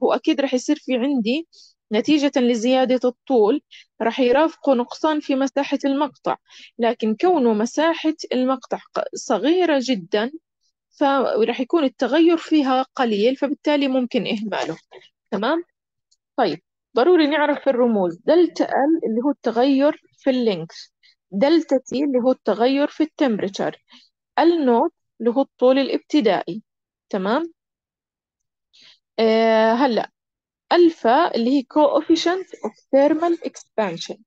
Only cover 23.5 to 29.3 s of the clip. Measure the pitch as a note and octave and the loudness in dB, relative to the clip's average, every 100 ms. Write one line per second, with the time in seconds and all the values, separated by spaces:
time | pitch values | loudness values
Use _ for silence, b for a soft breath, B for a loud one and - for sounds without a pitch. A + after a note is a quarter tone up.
23.5 | G3 D3+ - _ b b _ _ - D#4+ | -6 -8 -8 _ b b _ _ 0 2
24.5 | E4+ C4 A#3 E4 - _ _ A#3 A#3 C4+ | 2 2 2 0 -4 _ _ -2 0 -2
25.5 | _ B3 C4 B3+ D4+ - D4+ A3 F3+ - | _ 2 4 0 -4 -2 0 2 0 -4
26.5 | G3+ - _ _ _ _ G3+ F#3+ B3+ E4+ | -10 -14 _ _ _ _ -6 -2 -2 -4
27.5 | - _ _ _ _ _ _ _ _ _ | -14 _ _ _ _ _ _ _ _ _
28.5 | _ _ b b b _ - A3+ | _ _ b b b _ -2 0